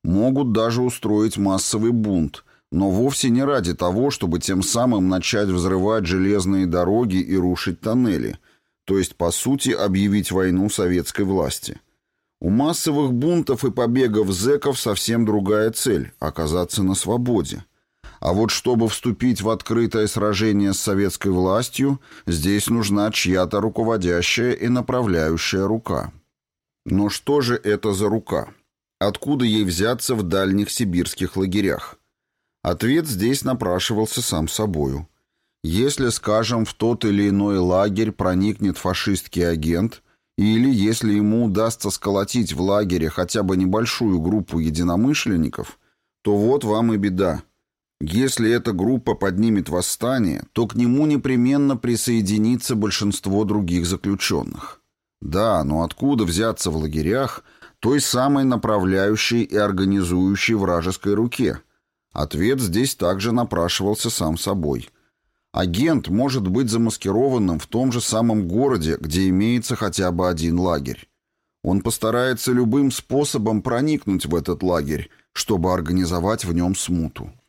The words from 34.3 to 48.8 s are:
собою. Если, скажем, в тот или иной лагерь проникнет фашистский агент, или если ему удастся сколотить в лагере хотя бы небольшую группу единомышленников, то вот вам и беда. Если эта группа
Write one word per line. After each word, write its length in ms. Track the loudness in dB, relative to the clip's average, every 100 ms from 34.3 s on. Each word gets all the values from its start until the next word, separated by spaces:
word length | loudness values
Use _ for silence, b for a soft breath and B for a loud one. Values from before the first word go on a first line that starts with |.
| -4 -4
собою. 600 | -2 -2 0 -2 -4 -10 _ _ _ _ _
Если, 460 | -2 0 0 0 -2
скажем, 560 | -2 0 0 0 -2
в 100 | -4
тот 300 | -2 -2 0
или 240 | 0 2 2
иной 280 | 2 2 2
лагерь 540 | 2 4 2 0 -2
проникнет 680 | -2 0 2 0 0 -2 -2
фашистский 680 | -4 -2 -2 -2 -2 -2 0
агент, 560 | 0 0 0 -2 -6 _ _ _ 0
или 320 | 2 4 4
если 440 | 4 2 0 0
ему 320 | 2 2 2
удастся 440 | 0 0 -2 -2 -6
сколотить 640 | -4 -2 0 0 -2 -2
в 80 | -2
лагере 480 | 0 2 2 0 0
хотя 320 | -2 -2 -2
бы 160 | 0 0
небольшую 600 | 2 0 -2 0 0 0
группу 400 | 0 -2 -2 -2
единомышленников, 1200 | -2 0 0 2 2 0 0 0 0 -4 -12 -14 _ _ _ _
то 160 | 0 2
вот 260 | 4 2
вам 300 | 0 0 2
и 40 | 2
беда. 440 | 0 0 0 -2 -8 _ _ _ _ _
Если 500 | -2 0 0 2 2
эта 220 | 2 0
группа 420 | 0